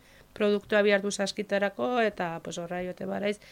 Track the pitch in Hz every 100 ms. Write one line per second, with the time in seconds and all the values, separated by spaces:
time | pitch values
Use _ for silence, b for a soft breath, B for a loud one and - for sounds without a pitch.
0 | b b - - 208 208 - 208 208 202
1 | 202 202 196 - 202 202 202 196 247 247
2 | 220 208 175 165 165 170 170 180 180 180
3 | 190 196 202 208 B